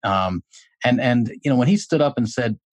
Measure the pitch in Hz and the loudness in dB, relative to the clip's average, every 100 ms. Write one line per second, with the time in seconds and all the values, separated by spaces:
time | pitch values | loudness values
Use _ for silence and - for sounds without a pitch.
0 | 101 98 92 90 - - _ _ 123 123 | -2 0 0 -4 -10 -20 _ _ -2 0
1 | 123 120 113 - 143 127 123 202 - 160 | 2 0 0 -4 0 2 2 2 2 0
2 | 143 139 113 - 120 107 _ | 0 0 -4 -2 -4 -4 _